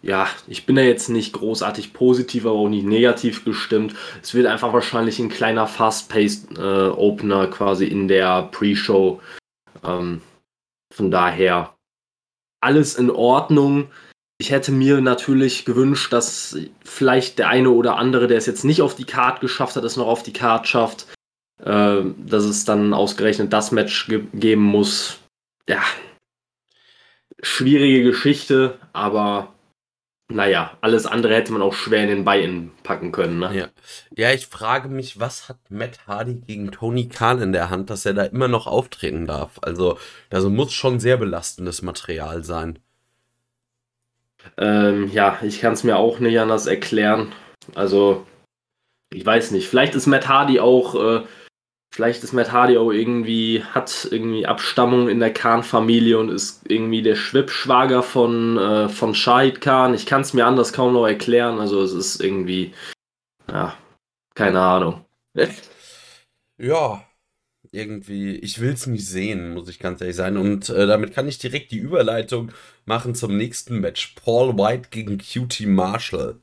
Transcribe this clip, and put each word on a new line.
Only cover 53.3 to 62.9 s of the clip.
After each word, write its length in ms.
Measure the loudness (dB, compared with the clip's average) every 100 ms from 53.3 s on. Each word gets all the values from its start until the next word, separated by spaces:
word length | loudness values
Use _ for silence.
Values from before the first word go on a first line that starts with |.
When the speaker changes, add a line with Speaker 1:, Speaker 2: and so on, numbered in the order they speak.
| -2 0 -2
Speaker 1:
hat 440 | -2 -6 -6 -10 -6
irgendwie 360 | -4 -4 -4 -2
Abstammung 640 | -2 -2 2 4 4 4
in 100 | 2
der 140 | 0
Khan-Familie 840 | 0 0 0 2 0 4 4 4 4
und 120 | 2
ist 320 | -4 -8 -12 -4
irgendwie 320 | -2 0 0
der 140 | 2 0
Schwippschwager 880 | 0 0 0 -4 2 2 4 2
von, 560 | 0 2 2 2 0 0
äh, 300 | 2 2 0
von 260 | -2 -2
Shahid 460 | 0 2 4 4 0
Khan. 340 | 0 4 4
Ich 120 | 0 0
kann's 280 | -2 0
mir 120 | 2 2
anders 260 | 4 0
kaum 220 | 2 2
noch 120 | 4 2
erklären. 540 | 0 2 2 2 -2
Also, 220 | -2 0
es 100 | -2
ist 300 | -2 -6 -4
irgendwie, 520 | -4 -2 -4 -4 -6 -10 -20